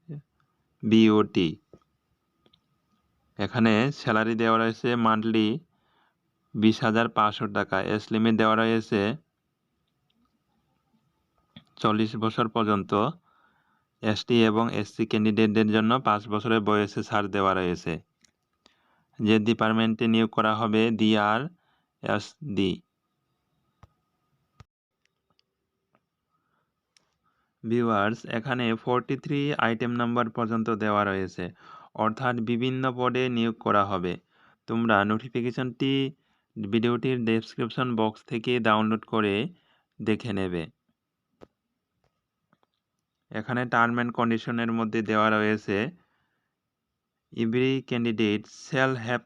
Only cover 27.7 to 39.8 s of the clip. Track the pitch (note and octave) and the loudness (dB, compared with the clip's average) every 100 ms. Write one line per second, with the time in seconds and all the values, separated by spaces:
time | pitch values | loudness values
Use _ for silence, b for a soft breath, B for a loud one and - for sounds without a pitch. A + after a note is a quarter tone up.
27.7 | A#2+ A#2 G#2+ G#2 A#2 - A#2 C3 B2 A#2 | 0 2 2 0 -2 -6 -8 -4 -2 -2
28.7 | A2+ - B2 B2 C3+ D#3 C#3+ C#3+ C#3+ A2+ | -2 -2 -2 -2 -6 -4 -4 -2 -4 -6
29.7 | A2+ A#2+ A#2+ A#2+ A#2+ A2+ A#2+ A2+ A2+ A2 | -6 -6 -4 -4 -2 -4 -4 -4 -4 -4
30.7 | G#2+ G#2+ G#2 G2+ F#2+ F#2 - F2 B B | -4 -2 0 0 -2 -6 -8 -12 B B
31.7 | B B - A2 A2+ C3 A#2+ A2+ A#2 B2+ | B B -4 -4 -2 -4 -4 -4 -4 -4
32.7 | C3 C3 B2 B2 B2 B2+ A#2+ A#2 A2+ G#2+ | -4 -4 -2 -2 0 -2 0 -2 -2 0
33.7 | G#2 G2 F#2+ F2+ F2 b b b b - | 2 2 -2 -4 -6 b b b b -6
34.7 | A#2 A#2 G2+ G2+ A2 A2+ B2 A#2+ A#2+ B2+ | -2 2 4 4 0 -4 -6 -4 -4 -6
35.7 | A#2 C3+ C3+ C3+ - _ _ _ A2 G2+ | -4 -2 0 -4 -8 _ _ _ -12 -4
36.7 | A2+ A#2 A#2+ C3 B2+ A2+ A2+ - - A#2 | 0 0 0 -2 -2 0 0 -2 -6 -6
37.7 | C#3+ B2+ A2+ A2 - - A#2+ B2 B2 A2+ | -4 -2 0 0 -2 -8 -6 -2 0 4
38.7 | G#2+ G#2+ A2 - A2 G#2 G2+ C#3+ b b | 4 2 -2 -2 0 2 0 -2 b b
39.7 | b | b